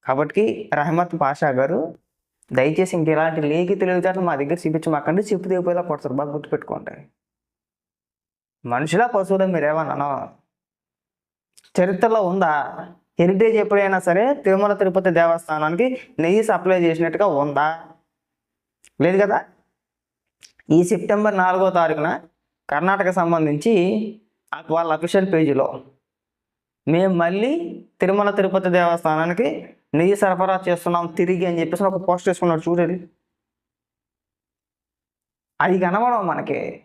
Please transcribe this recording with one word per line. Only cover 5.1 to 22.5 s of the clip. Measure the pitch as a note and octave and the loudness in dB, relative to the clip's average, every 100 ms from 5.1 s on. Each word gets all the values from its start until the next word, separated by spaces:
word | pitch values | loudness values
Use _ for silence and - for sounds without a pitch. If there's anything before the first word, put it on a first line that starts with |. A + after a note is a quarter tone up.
| E3+ | -2
చెప్పు | G#3 F#3+ F#3+ | 0 -4 -2
తెగిపోయేలా | F3+ F3+ F3 | -2 0 -2
కొడతారు, | F3 D3 C#3+ | -2 -6 -6
బాగా | C3+ D3 | -6 -4
గుర్తుపెట్టుకోండి. | D3 D3 D3+ - - - - D3 _ _ _ _ _ _ _ _ _ _ _ _ _ _ _ B2 | -6 -6 -8 -6 -10 -10 -16 -20 _ _ _ _ _ _ _ _ _ _ _ _ _ _ _ -6
మనుషులా | A#2+ D3+ E3 A#3+ | -4 -2 0 2
పశువులా | G#3 F#3 G3 F#3+ | 0 0 0 2
మీరు | F3 D3 | 0 0
ఏమన్నానో? | D#3 D3+ C3+ C#3+ C#3 - - _ _ _ _ _ _ _ _ _ _ _ _ _ - | -2 -2 -4 -4 -6 -8 -16 _ _ _ _ _ _ _ _ _ _ _ _ _ 0
చరిత్రలో | F#3 F#3+ A#3 A3 | 0 2 2 2
ఉందా? | F#3+ F#3+ F3 D3+ C3 - C#3 - _ _ | 0 0 0 0 -2 -8 -16 -18 _ _
హెరిటేజ్ | E3+ F#3+ A3+ A3 | 2 4 4 4
ఎప్పుడైనా | G3+ G3+ G3 F#3+ | 2 2 2 0
సరే | F3+ F3 A#3+ | 0 2 2
తిరుమల | C#4+ G3+ F#3+ G#3 | 0 2 2 2
తిరుపతి | G3+ F#3+ F#3 F#3 | 2 2 2 2
దేవస్థానానికి | E3 E3+ E3 - D#3 D#3 F3 B3+ B3+ - - | 2 2 2 -2 -2 -2 0 0 -2 -12 -4
నెయ్యి | D#3+ G3+ | 2 2
సప్లై | A3 F#3 F3+ F#3 | 2 0 2 2
చేసినట్టుగా | E3+ D#3+ E3 D#3+ G3+ | 2 2 -2 0 0
ఉందా? | D3 D3 C#3 D3+ E3 E3 - _ _ _ _ _ _ _ _ _ _ | 2 0 0 0 -2 -12 -20 _ _ _ _ _ _ _ _ _ _
లేదు | D3+ F#3+ | 0 2
కదా. | G3+ D3 - _ _ _ _ _ _ _ _ _ - _ - | 2 0 -6 _ _ _ _ _ _ _ _ _ -20 _ 2
ఈ | D#3 | 2
సెప్టెంబర్ | F3+ G#3+ - G#3 G#3+ G3 | 4 0 0 0 2 2
నాలుగో | F#3 F#3 F#3+ | 2 2 2
తారీఖున | F#3 E3 D#3 D3+ C3+ - _ _ | 2 0 0 -2 -4 -10 _ _